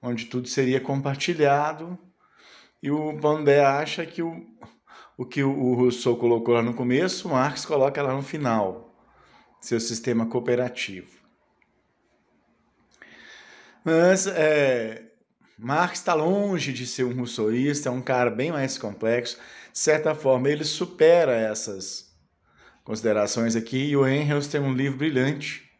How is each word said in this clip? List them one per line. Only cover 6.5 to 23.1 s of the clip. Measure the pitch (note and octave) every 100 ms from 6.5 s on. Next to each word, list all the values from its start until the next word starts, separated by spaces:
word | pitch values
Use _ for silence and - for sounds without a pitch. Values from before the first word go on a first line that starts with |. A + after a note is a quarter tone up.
lá | A#2+
no | A#2
começo, | A#2+ B2 B2+ F3+ - F3+
Marx | C3+ C3+ C#3+ -
coloca | D3+ C3+ C#3+
lá | C#3+
no | C3
final, | C#3 D#3+ C#3 A2+ G2 F2+ - _ _ _ _ _ _ _
seu | - A#2
sistema | A2+ A2+ - A#2
cooperativo. | A2+ B2+ A#2 B2 B2 A#2+ - F#2+ F2 _ _ _ _ _ _ _ _ _ _ _ _ _ _ _ _ _ _ _ - - - - - - - _
Mas, | - D#3+ F3 F#3+ F#3+
é, | F3+ D#3 D3+ C#3 B2 A2 A2 - _ _ _ _ _
Marx | A#2 C#3+ F3 -
tá | -
longe | E3 D#3 G3 G3+ F#3 C3+
de | B2 B2+
ser | -
um | B2+
rousseauista, | B2 A#2+ - G#2+ A#2 C3+ C#3+ C#3+
é |
um | B2
cara | B2+ B2+ B2
bem | A2+ C#3+
mais | D#3+ C3+ -
complexo. | A2 G2+ A2 A#2 A#2+ - - - -
De | -
certa | - D3+ D#3
forma, | - C3+ B2+ C3+
ele | D3
supera | D3+ - F3+ - D#3+ E3+ D#3
essas | A#2 A2 G#2+ - G2 F#2 - - _ _ _ _ _ - _
considerações | - A2 A2+